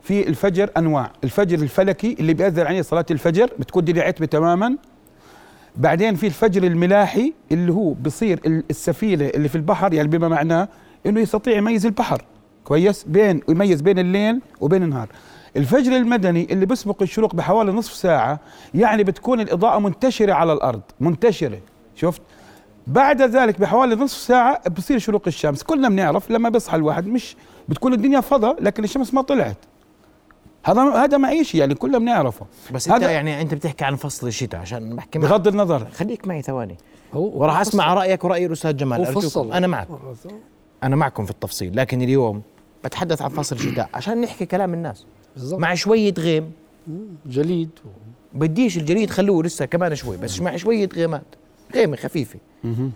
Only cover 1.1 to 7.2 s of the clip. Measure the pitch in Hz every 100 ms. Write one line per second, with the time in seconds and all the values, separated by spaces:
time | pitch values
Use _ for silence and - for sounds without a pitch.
1.1 | - 131 - 196 170 147 - 190 185 220
2.1 | - 160 156 190 165 156 185 156 165 165
3.1 | 156 170 165 247 - 135 185 165 170 165
4.1 | 180 160 151 165 180 226 277 - _ _
5.1 | _ - - - - - - 147 165 220
6.1 | 175 208 147 220 190 180 170 175 202 190
7.1 | 196